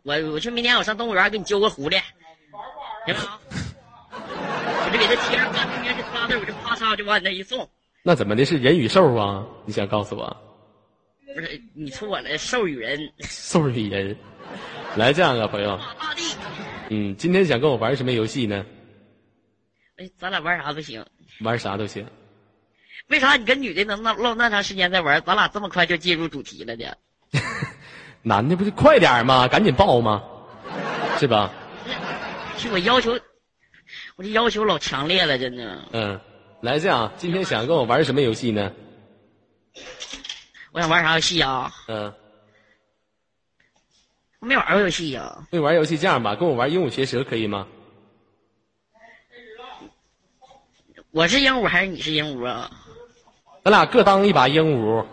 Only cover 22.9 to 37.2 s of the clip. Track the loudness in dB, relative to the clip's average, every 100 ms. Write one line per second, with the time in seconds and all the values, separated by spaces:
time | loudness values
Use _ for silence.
22.9 | -20 -2 2 4 2 2 0 0 -2 -4
23.9 | -2 -2 0 -2 0 0 0 -4 -2 0
24.9 | 2 2 2 2 2 2 -2 -4 0 2
25.9 | 0 0 -2 -2 -8 -14 -14 -12 -10 -10
26.9 | -14 _ _ _ -4 -4 -8 -10 -12 -20
27.9 | -20 -20 -10 2 2 4 0 0 6 8
28.9 | 8 6 6 6 6 6 4 4 4 4
29.9 | 6 4 0 -4 -20 -20 -20 -14 -10 -8
30.9 | -6 -4 0 2 4 2 -4 -18 -16 -10
31.9 | -8 -8 -10 -10 -12 -12 -10 -4 0 4
32.9 | 2 2 -4 _ _ _ _ _ _ _
33.9 | -18 -18 -14 -2 2 2 2 0 0 -2
34.9 | -4 0 2 2 0 -2 -8 -12 -14 -8
35.9 | -4 -4 -6 -12 -20 -20 -8 -2 0 2
36.9 | 0 0 -4